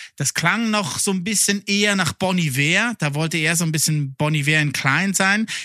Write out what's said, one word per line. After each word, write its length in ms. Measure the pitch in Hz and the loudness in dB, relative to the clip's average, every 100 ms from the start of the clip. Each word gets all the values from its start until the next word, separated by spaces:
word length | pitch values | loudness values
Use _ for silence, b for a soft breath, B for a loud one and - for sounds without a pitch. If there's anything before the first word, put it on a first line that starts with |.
| B - | B -6
Das 160 | 135 | -4
klang 380 | - 165 208 226 | 0 0 0 0
noch 280 | 214 175 - | 0 -2 -4
so 120 | 202 | -2
ein 120 | 190 | -2
bisschen 400 | 180 202 - 202 202 | -2 0 0 0 0
eher 300 | 202 208 202 | 2 2 2
nach 160 | 156 | 0
Bon 260 | - 190 180 | 0 0 0
Iver. 580 | 156 131 147 190 233 220 | 0 2 2 2 0 -2
Da 140 | 151 | -2
wollte 240 | 143 160 165 | -2 -2 0
er 180 | 156 170 | 0 0
so 80 | |
ein 80 | 165 | 0
bisschen 420 | 156 - 151 135 135 | 0 0 0 -2 -2
Bon 180 | 151 156 | 0 0
Iver 240 | 139 156 | 2 2
in 140 | 147 | 2
klein 400 | - 135 151 196 | 0 0 0 0
sein. 340 | 185 190 208 220 B | 0 2 2 -2 B